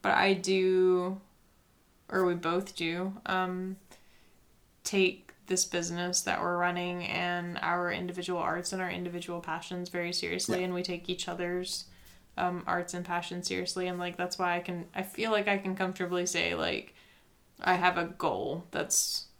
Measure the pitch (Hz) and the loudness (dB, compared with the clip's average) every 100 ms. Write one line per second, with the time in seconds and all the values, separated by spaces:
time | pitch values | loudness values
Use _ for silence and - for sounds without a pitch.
0 | 196 - 196 190 185 190 185 185 185 180 | 4 6 6 4 2 4 4 6 6 4
1 | 185 196 - _ _ _ _ _ _ _ | 2 -4 -10 _ _ _ _ _ _ _
2 | - 190 180 175 165 175 196 - 165 170 | -4 2 2 2 0 0 -2 -4 -2 0
3 | 190 196 - 190 185 185 185 190 - - | -2 -4 -2 0 0 -2 -4 -8 -14 -20
4 | - - - - _ - _ _ - 196 | -20 -20 -20 -20 _ -20 _ _ 0 4
5 | 185 185 - - - 185 - 175 170 170 | 4 2 -16 -20 -2 0 2 0 -2 -2
6 | 175 175 190 175 175 175 175 175 175 180 | 0 0 0 0 0 2 2 0 -2 -4
7 | 175 - 175 175 175 175 170 175 175 175 | -2 -2 0 -2 -4 -4 0 0 0 -2
8 | 180 180 175 175 - 170 175 190 180 175 | -4 -6 -4 -2 0 -2 -2 -4 -4 -4
9 | 180 175 175 170 170 165 - 180 175 175 | -4 -6 -6 -6 -4 -6 -4 -6 -4 -2
10 | 175 165 170 180 - 180 185 180 180 175 | -2 -2 -2 -2 0 0 0 -2 -2 -4
11 | 170 180 - 175 175 180 185 - - - | -4 -4 -4 -4 -2 -2 -2 -6 -8 -18
12 | - - - - 180 180 170 180 175 180 | -20 -20 -10 -2 0 0 -2 -2 -2 -6
13 | 180 175 175 180 180 185 180 185 180 175 | -2 -4 -2 -6 -2 -2 -2 -2 -2 -2
14 | 175 175 180 - 180 175 180 175 165 - | -4 -2 -4 0 0 0 -2 -6 -6 -6
15 | 190 - 226 214 208 196 196 190 190 190 | -6 -2 2 4 4 2 0 0 0 0
16 | 180 180 175 170 170 170 160 - - - | 0 0 2 2 2 2 0 -2 -6 -20
17 | - - _ _ _ - - 180 180 175 | -20 -20 _ _ _ -4 2 4 4 4
18 | 170 - 156 92 - 170 - - - - | -2 -2 0 0 -2 -4 -4 -4 2 2
19 | - - - | 2 -2 -8